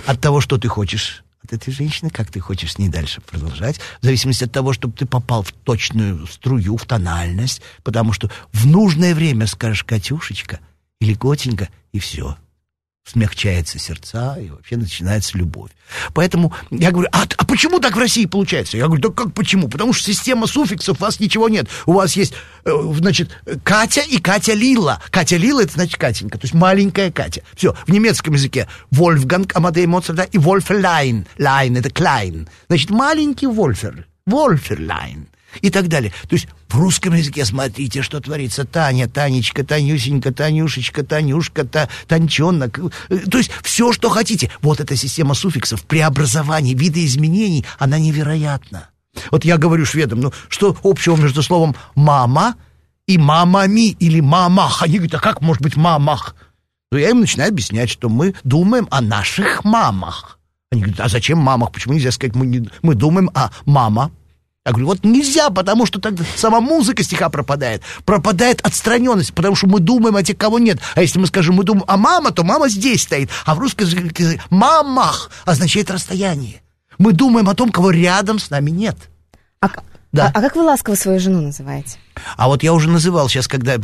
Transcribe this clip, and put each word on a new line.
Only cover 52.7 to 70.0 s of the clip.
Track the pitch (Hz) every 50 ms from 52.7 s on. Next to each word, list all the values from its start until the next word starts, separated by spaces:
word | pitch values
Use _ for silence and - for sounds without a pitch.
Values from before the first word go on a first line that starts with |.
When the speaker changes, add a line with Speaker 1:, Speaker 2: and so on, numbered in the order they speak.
| _ _ _ _ _ _ _
Speaker 1:
и | - 190 175
"мамами" | 151 147 151 165 175 175 185 196 196 190 208 226 233 214
или | - - 180 165 160 165
"мамах"?" | 156 135 156 180 180 175 180 202 180 143 - -
Они | 180 165 147 208
говорят, | 170 160 -
"А | 151
как | - - - -
может | 139 165 156 120
быть | 135 156 -
"мамах"?" | 143 160 175 165 151 143 151 147 120 - - - _ _ _ _ _ _ _ _ _ _ _
Ну, | - 143
я | 143 190
им | 240 247
начинаю | 220 135 - - 139 202
объяснять, | 220 151 104 - 101 110 123 113
что | - - - 117
мы | 110 120 160 196 190 - -
думаем | 131 127 156 180 196 240 254 208 -
о | - 135
наших | 120 104 110 107 98 - - - 202 - - - -
мамах. | 208 220 226 202 131 101 95 90 82 - - - - - _ _ _ _ _ _ _
Они | - 117
говорят, | 98 101 95 -
"А | 104 117
зачем | 92 123 - - 151 165
мамах? | 147 131 135 120 117 110
Почему | - - - 117 143
нельзя | 160 127 127
сказать, | 117 - 135 127 107
мы | 123 131 127
не, | 123 127 117 107 - -
мы | - 165 151
думаем | 101 120 156 165 190 190 170 -
о | - 135 117 - - -
мама?" | 143 143 135 120 110 107 110 135 160 - _ _ _ _ _ _ _ _ _ _
Я | 131
говорю, | 120 110 131 147
"Вот | 202 190 -
нельзя, | 208 233 269 294 277 269 330 294 294
потому | 185 190 185 190 202 226 247
что | 185 - 202
тогда | 185 220 202 170 165 - - -
сама | - 220 220 233
музыка | 226 269 320 330 247 208 269 - 185
стиха | - 180 160 185 165
пропадает. | - 143 135 - 143 143 139 123 113 104 - - - - -
Пропадает | - 196 196 143 208 214 170 240 247 240 233
отстранённость, | - - - - - 220 233 240 247 254 240 196 143 - -
потому | - 165 202 196 -
что | 196 190
мы | 190 208
думаем | 165 165 254 247